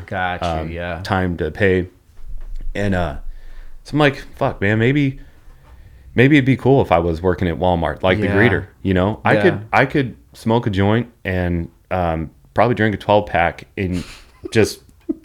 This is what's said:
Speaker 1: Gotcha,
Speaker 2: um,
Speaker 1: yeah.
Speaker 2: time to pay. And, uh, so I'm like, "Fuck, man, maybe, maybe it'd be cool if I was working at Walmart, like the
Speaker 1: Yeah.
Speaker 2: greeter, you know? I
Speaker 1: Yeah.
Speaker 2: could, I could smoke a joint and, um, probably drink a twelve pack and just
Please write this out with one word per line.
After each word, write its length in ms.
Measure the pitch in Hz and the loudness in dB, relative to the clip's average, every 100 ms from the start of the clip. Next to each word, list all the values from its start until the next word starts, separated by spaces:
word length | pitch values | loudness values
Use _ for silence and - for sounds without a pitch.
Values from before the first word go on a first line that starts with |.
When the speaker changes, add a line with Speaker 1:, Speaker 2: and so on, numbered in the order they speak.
| 87 | -6
Speaker 1:
Gotcha, 560 | 98 92 90 87 80 | -6 -4 -4 -4 -4
Speaker 2:
um, 100 | 80 | -6
Speaker 1:
yeah. 300 | 85 87 85 | -8 -8 -8
Speaker 2:
time 320 | 95 98 92 85 | -4 -2 0 -2
to 140 | 80 | -6
pay. 360 | - 98 92 87 - _ - - - - - - | 0 2 2 0 -10 _ -16 -10 -10 -8 -6 -6
And, 220 | - 101 92 | -4 -2 0
uh, 220 | 82 69 - - - - - - | -2 -6 -10 -12 -16 -16 -16 -16
so 100 | - | -6
I'm 60 | 147 | 0
like, 240 | 147 135 - - | 0 0 -12 -6
"Fuck, 240 | 135 104 | -4 -2
man, 180 | 98 110 | 0 2
maybe, 400 | 117 143 139 135 - - - - - - - - - - | 2 2 -2 -4 -16 -20 -20 -20 -20 -20 -20 -20 -8 4
maybe 220 | 131 147 | 6 6
it'd 80 | 127 | 4
be 100 | 123 | 2
cool 260 | 123 135 | 4 4
if 100 | 92 | 4
I 80 | 85 | 2
was 220 | 85 80 | 2 0
working 260 | 92 87 90 | 0 0 -2
at 100 | 76 | 0
Walmart, 440 | 90 87 78 73 | 0 2 -2 -2
like 160 | 92 101 | 0 2
the 80 | 101 | 2
Speaker 1:
Yeah. 80 | 98 | 2
Speaker 2:
greeter, 300 | 120 107 95 _ | 2 2 -4 _
you 100 | 95 | 0
know? 260 | 92 95 110 113 | 2 2 0 2
I 80 | |
Speaker 1:
Yeah. 80 | 127 | 2
Speaker 2:
could, 180 | 104 101 107 | 2 0 -2
I 120 | 107 135 | 0 2
could 300 | 151 123 - _ | 0 -4 -8 _
smoke 320 | - 113 117 117 | -8 0 0 0
a 40 | |
joint 380 | 95 98 110 120 _ 98 | 0 2 2 -2 _ -6
and, 440 | 92 90 87 85 _ _ | -2 0 -2 -4 _ _
um, 380 | 92 87 80 78 - - | -2 -2 -2 -6 -12 -8
probably 200 | - 113 104 | 0 2 2
drink 200 | 110 95 | 0 -2
a 20 | |
twelve 280 | - 104 104 | 2 2 2
pack 400 | 92 85 - - - | 0 0 -2 -14 -6
and 260 | 92 90 76 - - _ - | -4 -4 -8 -16 -20 _ -2
just 280 | 113 98 - - - - - | 2 2 0 -18 -20 -10 -8